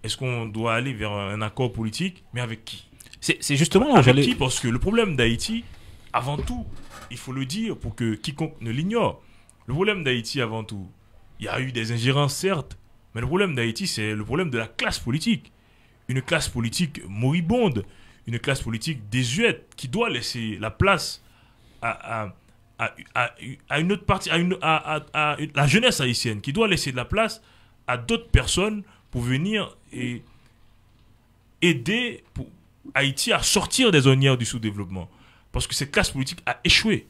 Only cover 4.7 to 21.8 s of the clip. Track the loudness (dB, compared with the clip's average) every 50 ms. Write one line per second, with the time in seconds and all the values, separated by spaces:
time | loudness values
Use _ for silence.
4.7 | 0 2 2 2 2 2 2 2 2 2 4 2 2 0 -2 -4 -4 -6 -6 -8
5.7 | -18 -18 -18 -20 -20 -20 -20 -4 -2 -2 -2 0 -4 -4 -4 -4 -4 -6 -6 -8
6.7 | -10 -12 -14 -14 -16 -18 -16 -14 -14 -14 -10 -8 -6 -6 -4 -4 -4 -4 -4 -4
7.7 | -4 -6 -8 -10 -6 -2 0 0 0 -2 -4 -8 -4 -4 -6 -6 -6 -8 -8 -4
8.7 | -4 -2 -2 0 0 0 0 0 -2 -4 -16 -20 -20 -20 -20 _ _ _ -8 -4
9.7 | 0 0 2 2 2 0 0 0 0 0 -2 -4 -2 -2 -2 -2 -4 -6 -8 -8
10.7 | -10 -12 -12 -14 -18 _ -20 -20 -20 -20 -20 -20 -16 -12 -8 -6 -4 -4 -4 -4
11.7 | -4 -4 -2 -2 -2 0 2 2 2 4 2 2 0 -2 -2 -2 -2 -2 -4 -8
12.7 | -14 -20 -20 _ -20 -20 _ _ _ -6 -4 0 2 2 2 2 2 0 0 0
13.7 | -2 -2 -4 -4 -4 -2 -2 -4 -4 -4 -4 -4 -2 -2 -2 0 -2 -4 -4 -4
14.7 | -6 -4 -2 -2 -2 -4 -4 -2 -2 0 2 2 0 0 0 -12 _ _ _ _
15.7 | _ _ _ _ _ _ _ _ -4 -4 0 0 0 0 0 -2 -4 -4 -4 -2
16.7 | -2 -2 -2 -2 -4 -10 -14 -10 -6 -2 0 0 2 0 2 2 2 4 4 2
17.7 | 2 0 -6 -8 -14 -20 -20 -20 -20 -16 _ -6 -6 -4 -2 -2 -2 -2 -2 -4
18.7 | -6 -4 -4 -4 -6 -6 -8 -2 -2 0 0 0 0 2 2 2 0 0 -8 _
19.7 | -18 -12 -10 -4 -2 -2 0 0 -2 -4 -6 -6 -6 -4 -4 -4 -4 -4 -6 -6
20.7 | 0 2 4 4 4 2 0 -6 -10 -12 _ -20 _ _ _ _ _ _ _ -20
21.7 | _ -6